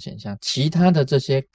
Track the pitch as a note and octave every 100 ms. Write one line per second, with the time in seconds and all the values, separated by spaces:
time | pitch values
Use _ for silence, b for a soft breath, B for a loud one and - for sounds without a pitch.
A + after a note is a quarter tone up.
0 | - - G#2 G2+ - - D3+ E3 F3+ D#3+
1 | C3+ C#3 - C3+ -